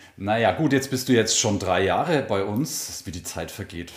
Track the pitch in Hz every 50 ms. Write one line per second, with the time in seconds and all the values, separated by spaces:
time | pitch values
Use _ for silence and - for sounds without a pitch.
0 | - - - - 98 101 110 117 117 104 - - 160 147 135 135 135 - 131 123
1 | - - 127 113 110 110 - - - 113 101 92 95 92 90 92 95 95 87 101
2 | 143 165 170 143 - - 107 98 98 104 104 113 156 160 - - - - - -
3 | - - 76 90 - - - 85 82 78 - - 98 - 95 85 80 - -